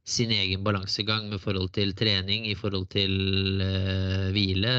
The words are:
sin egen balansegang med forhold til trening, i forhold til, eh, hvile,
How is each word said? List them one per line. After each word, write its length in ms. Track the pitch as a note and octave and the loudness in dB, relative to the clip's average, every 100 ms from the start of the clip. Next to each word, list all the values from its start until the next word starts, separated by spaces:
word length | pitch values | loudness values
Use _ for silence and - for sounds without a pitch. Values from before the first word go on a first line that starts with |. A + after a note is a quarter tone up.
| - | -4
sin 220 | - A#2 | 0 2
egen 300 | G#2+ F#2+ F#2+ | 2 2 0
balansegang 640 | G2+ G#2 G2 - G#2 G#2+ G#2 | 0 0 -2 -2 0 -2 -2
med 140 | G2+ | -4
forhold 320 | - F#2+ F#2 G#2+ | -2 -2 -2 0
til 160 | G2+ | -2
trening, 540 | F#2+ A2 G2 F#2+ G#2+ A2 | 0 0 2 0 -2 -2
i 60 | G2 | -4
forhold 320 | G#2 G2 F#2 | -2 -2 -2
til, 680 | G2+ G2 F#2+ F#2+ F#2+ F#2+ F#2+ | 0 2 2 2 2 2 0
eh, 720 | F#2+ F#2+ F#2+ F#2+ F#2+ F#2+ F#2+ | 0 0 0 0 0 0 0
hvile, 400 | G2+ F#2+ F#2 A2 | 2 2 2 2